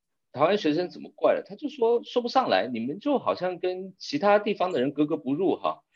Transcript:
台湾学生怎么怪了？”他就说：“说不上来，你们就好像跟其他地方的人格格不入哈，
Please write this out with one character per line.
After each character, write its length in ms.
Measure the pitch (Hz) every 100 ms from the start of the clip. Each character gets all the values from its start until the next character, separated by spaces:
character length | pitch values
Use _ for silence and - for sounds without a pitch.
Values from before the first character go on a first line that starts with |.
| _ _ _
台 120 | 127
湾 140 | 160 202
学 160 | 156
生 160 | 156 180
怎 100 | -
么 100 | -
怪 200 | - 147
了？” 100 | 85 -
他 80 |
就 140 | 202 285
说 340 | - 226 240
：“说 160 | - 247
不 80 | 233
上 220 | 269 196
来， 160 | 92 117
你 140 | 117
们 180 | 120 185
就 200 | 285 277
好 160 | -
像 240 | - 180 175
跟 360 | 185 185 190 -
其 220 | - 147
他 200 | 202 208
地 160 | 214
方 180 | 196 180
的 80 | 151
人 120 | 135
格 140 | 147 151
格 100 | 160
不 180 | 127
入 220 | 147 180 104
哈， 260 | 78 80 _